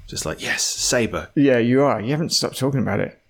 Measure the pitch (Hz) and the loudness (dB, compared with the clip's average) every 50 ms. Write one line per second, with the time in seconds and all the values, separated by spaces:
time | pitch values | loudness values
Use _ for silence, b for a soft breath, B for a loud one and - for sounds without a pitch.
0 | - - - - - - - - - - - - - - - - - - 135 123 | -18 -12 -10 -8 -6 -6 -6 -6 -6 -6 -4 -2 -2 -4 -4 -4 -2 0 0 0
1 | 113 95 87 80 78 - - 156 139 139 127 120 113 120 123 131 143 139 113 107 | 0 0 -2 -6 -8 -4 0 2 4 4 4 4 4 4 4 4 4 4 2 0
2 | 101 120 147 156 165 - - - - - - - 131 139 139 135 104 - 98 104 | -2 -2 -2 -2 -2 -2 -2 -2 -2 -2 -4 -2 -2 0 0 0 0 0 0 -2
3 | 98 - - _ _ | -2 -4 -6 _ _